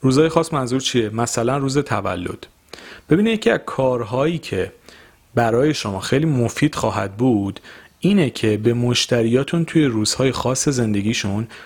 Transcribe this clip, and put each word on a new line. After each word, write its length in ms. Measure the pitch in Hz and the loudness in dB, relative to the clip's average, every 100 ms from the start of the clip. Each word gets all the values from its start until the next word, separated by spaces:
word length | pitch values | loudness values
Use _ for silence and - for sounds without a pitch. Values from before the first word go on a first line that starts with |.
روزهای 260 | 135 131 160 | 2 4 4
خاص 240 | 165 160 | 2 0
منظور 260 | 147 123 127 | -2 -2 -4
چیه؟ 300 | - 123 107 | -2 0 0
مثلاً 480 | 110 117 - 117 139 | -2 -2 -2 -2 -2
روز 200 | 135 139 | -2 -2
تولد. 680 | 143 107 98 90 90 - - _ _ - - - - | -2 -2 -2 -4 -6 -10 -16 _ _ -20 -20 -10 0
ببینید 240 | 165 220 | 2 2
یکی 160 | 220 226 | 2 0
از 100 | 220 - | 0 -2
کارهایی 720 | - 131 123 107 123 151 170 | -2 0 0 -2 -2 -2 -2
که 340 | - 95 85 - - - - _ _ 123 | -4 -4 -4 -8 -20 -20 -20 _ _ 0
برای 380 | 117 117 151 | 2 4 2
شما 260 | 143 107 95 | 0 -4 -6
خیلی 260 | - 135 160 | 0 0 2
مفید 500 | 131 117 - 151 - | 2 0 0 -2 0
خواهد 420 | 117 104 101 101 | -2 -2 -4 0
بود 420 | 127 107 98 - - - - _ | 2 2 0 -6 -14 -20 -20 _
اینه 300 | 175 202 135 | 2 2 2
که 280 | - 110 104 | 0 0 2
به 160 | 113 | 2
مشتریاتون 920 | 120 120 120 - 120 113 123 139 170 165 | 2 2 0 0 2 2 2 0 -2 0
توی 200 | 165 143 | 2 2
روزهای 460 | 110 107 - 131 | 2 -2 0 0
خاص 380 | 123 123 131 151 | 0 -2 0 0
زندگیشون 800 | 127 113 104 101 120 101 101 113 - | 0 0 0 0 -2 -2 -4 -6 -10